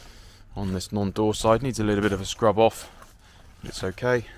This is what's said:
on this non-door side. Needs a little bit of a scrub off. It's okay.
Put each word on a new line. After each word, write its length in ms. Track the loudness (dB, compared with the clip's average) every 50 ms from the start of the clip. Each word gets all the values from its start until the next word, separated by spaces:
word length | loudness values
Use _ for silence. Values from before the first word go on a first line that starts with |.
| -20 -20 -20 -20 -20 -20 -20 -20 -20 -16 -10
on 160 | -8 -6 -4 -4
this 180 | -6 -6 -4
non-door 440 | -4 -2 -2 -2 0 0 0 0 0
side. 280 | 2 4 4 4 4 2
Needs 160 | -2 -4 -2
a 60 | 0
little 180 | 0 0 2 2
bit 80 | 0
of 100 | 0 0
a 40 | -4
scrub 340 | -6 -6 0 2 2 4 6
off. 320 | 4 4 4 2 -16 -18 -20 -20 -20 -20 -20 -20 -20 -20 -20 -20 -20 -20 -20 -18 -16
It's 220 | -12 -10 -6 -6
okay. 400 | -6 -6 -4 -2 0 0 0 -2 -4 -16